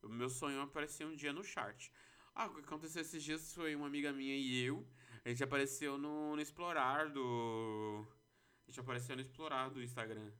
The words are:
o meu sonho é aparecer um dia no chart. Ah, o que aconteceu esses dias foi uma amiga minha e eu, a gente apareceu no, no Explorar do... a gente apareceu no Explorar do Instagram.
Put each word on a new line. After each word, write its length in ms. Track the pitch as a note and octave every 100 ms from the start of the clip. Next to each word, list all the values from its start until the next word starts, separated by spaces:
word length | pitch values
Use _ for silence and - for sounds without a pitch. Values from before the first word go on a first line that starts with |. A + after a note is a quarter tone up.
o 80 | G#2+
meu 200 | A#2 B2
sonho 300 | B2+ D3+ C#3
é 40 |
aparecer 420 | C#3 C#3+ D3 - D#3
um 100 | D#3
dia 160 | D3
no 120 | C#3+
chart. 460 | G3 - G#2+ G#2+ - - - - -
Ah, 140 | - -
o 60 |
que 80 | D#3
aconteceu 400 | C#3+ D#3 D#3+ D#3+
esses 220 | D#3+ E3
dias 300 | D3 D#3 D#3
foi 220 | - D#3+ D3
uma 120 | D3
amiga 240 | C#3+ C#3+
minha 240 | C#3 C3+ C#3
e 280 | C3+ B2+
eu, 240 | B2 - - - - -
a 60 | -
gente 140 | A#2+
apareceu 540 | C3+ C#3 C#3 C#3 D3+ C#3
no, 380 | D3 D3+ D3+ D3+
no 60 |
Explorar 680 | D3+ D3+ F3 E3 B2+ C#3 D#3
do... 1000 | C#3+ B2+ A#2+ A#2 A2+ A2+ G#2+ G#2+ G#2+ A2 - _ _ _ _ -
a 20 |
gente 80 | C3
apareceu 360 | B2+ B2 B2+ C3
no 60 |
Explorar 480 | C3 - D#3 C3+ C3
do 140 | B2+
Instagram. 480 | A#2+ B2 A2 A2 G#2+ G#2+